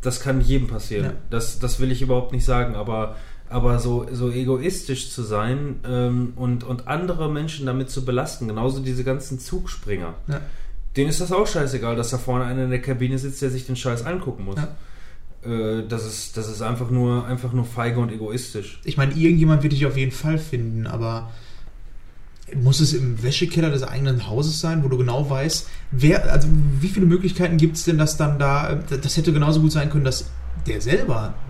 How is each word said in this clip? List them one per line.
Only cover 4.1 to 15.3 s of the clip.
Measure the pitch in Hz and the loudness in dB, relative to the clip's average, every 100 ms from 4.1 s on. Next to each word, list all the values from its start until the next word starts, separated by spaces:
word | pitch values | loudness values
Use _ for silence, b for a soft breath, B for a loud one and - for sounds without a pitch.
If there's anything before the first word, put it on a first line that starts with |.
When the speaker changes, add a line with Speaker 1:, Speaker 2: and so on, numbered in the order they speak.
Speaker 1:
so | 123 123 | -2 -2
egoistisch | 120 127 131 151 196 - 127 - | 0 0 0 0 -4 -4 -6 -6
zu | - | -8
sein, | 110 107 110 131 - 131 - | -4 -2 0 -2 -2 -6 -4
ähm, | 123 123 123 123 - | 0 0 0 -2 -2
und, | 127 123 | -2 -2
und | 120 123 120 | -2 -8 -4
andere | 151 185 170 156 | -4 -2 -2 -2
Menschen | 151 156 147 135 | -2 -4 -6 -4
damit | 127 131 | -4 -4
zu | - | -4
belasten, | 123 123 147 - 117 | -2 -2 -2 -6 -6
genauso | 107 123 135 | -2 -2 -2
diese | 131 127 | -4 -2
ganzen | 127 131 - 127 | -2 -4 -4 -10
Zugspringer. | - - - - - 98 85 80 - | -6 -4 -4 -6 -6 -4 -6 -8 -6
Speaker 2:
Ja. | - B B B B - - | -6 B B B B -4 -2
Speaker 1:
Denen | 139 | 0
ist | 156 | 0
das | 175 | 0
auch | 185 208 | 0 0
scheißegal, | 175 139 123 113 117 | 0 -2 -2 -4 -2
dass | 117 | -2
da | 127 | -4
vorne | - 123 123 | -2 -2 -2
einer | 127 127 | -2 -2
in | |
der | 123 | -2
Kabine | 131 127 127 131 | -2 -2 0 -2
sitzt, | 135 135 | -4 -4
der | 135 | -4
sich | 127 - | -4 -6
den | 123 | -4
Scheiß | 131 117 120 | -2 -2 -4
angucken | 180 143 120 | -6 -6 -8
muss. | 98 98 | -6 -4
Speaker 2:
Ja. | 151 151 - - - - - | -4 -6 -10 -10 -12 -12 -12